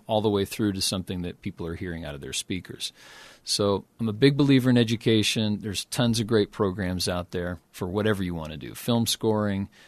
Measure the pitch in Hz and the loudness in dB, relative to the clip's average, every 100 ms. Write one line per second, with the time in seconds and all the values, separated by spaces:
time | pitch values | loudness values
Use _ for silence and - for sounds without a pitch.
0 | - 110 107 101 98 - 104 95 - 95 | -2 0 2 2 0 -2 -2 0 -2 -4
1 | 87 92 87 - 101 - 82 85 92 82 | -4 -6 -8 -8 -12 -8 -8 -8 -8 -8
2 | 76 71 69 - - 92 - - - - | -10 -10 -8 -8 -6 -8 -8 -10 -12 -12
3 | - - - - - - 101 98 - - | -20 -20 -20 -14 -4 0 2 0 -4 -6
4 | 113 107 139 143 139 135 127 120 113 113 | -4 4 4 6 6 6 6 4 4 2
5 | 120 110 101 117 107 104 110 90 - - | 2 4 2 0 -2 -2 -4 -8 -6 0
6 | 120 113 107 110 101 - 98 98 90 90 | 0 0 2 2 2 0 -2 0 -4 -2
7 | 95 90 87 90 87 90 _ - 92 104 | -4 -4 -6 -6 -6 -8 _ -8 -4 0
8 | 107 98 92 85 78 78 58 - - 117 | 0 0 -2 -4 -8 -10 -12 -8 -2 0
9 | 110 - 113 107 104 98 98 - | 0 0 0 2 0 0 -4 -10